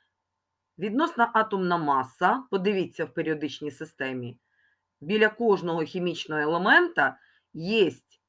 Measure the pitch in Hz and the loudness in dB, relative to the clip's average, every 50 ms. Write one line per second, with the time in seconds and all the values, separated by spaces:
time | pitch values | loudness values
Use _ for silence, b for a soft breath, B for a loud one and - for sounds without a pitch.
0 | _ _ _ _ _ _ _ _ _ _ _ _ _ _ _ - 170 214 202 262 | _ _ _ _ _ _ _ _ _ _ _ _ _ _ _ -8 -6 -4 0 0
1 | 320 339 330 240 233 - - 220 214 214 208 190 185 180 175 170 160 143 139 131 | 0 0 2 0 0 2 2 0 0 2 0 -2 0 0 0 0 2 2 0 0
2 | 127 127 - - 180 185 220 262 262 - - 196 180 208 208 190 175 - - - | 0 -4 -4 -2 0 0 0 0 -2 -4 -4 -2 0 0 0 0 -2 -4 -4 -8
3 | 165 147 - 170 160 156 156 151 151 147 143 - 151 147 - - 160 151 - - | -8 -6 -6 -6 -4 -4 -4 -4 -4 -8 -8 -8 -10 -10 -10 -10 -14 -14 -10 -8
4 | 135 131 131 127 123 120 120 _ _ _ _ _ _ _ _ _ _ _ _ - | -8 -6 -6 -8 -8 -10 -12 _ _ _ _ _ _ _ _ _ _ _ _ -14
5 | 147 151 208 214 220 214 214 - 233 226 196 175 156 175 165 170 160 - - 185 | -6 -2 2 2 2 2 2 2 2 2 2 2 2 -2 -2 -2 -2 -4 -4 -4
6 | 175 180 160 165 - - 156 151 147 151 165 170 180 214 277 339 359 339 - - | -2 -2 -4 -4 -6 -6 -2 -2 0 0 0 2 4 6 6 6 6 4 0 0
7 | 147 131 - b b b b b b b - 160 160 185 220 226 196 156 120 - | 0 0 0 b b b b b b b -14 -10 -6 -2 2 2 2 2 2 -6
8 | _ _ _ _ _ | _ _ _ _ _